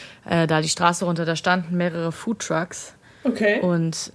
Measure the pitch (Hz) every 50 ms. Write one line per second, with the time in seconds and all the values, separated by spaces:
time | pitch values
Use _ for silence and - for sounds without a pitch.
0 | - - - - - - - 170 165 156 160 156 156 160 - - 180 170 175 -
1 | 190 175 170 165 165 160 165 156 - 190 180 185 170 165 180 175 175 175 165 170
2 | 165 165 156 - - 220 226 - - - 165 160 165 - - - - - - _
3 | _ - - - - 269 226 220 214 208 208 254 185 180 175 170 165 165 156 -
4 | - - -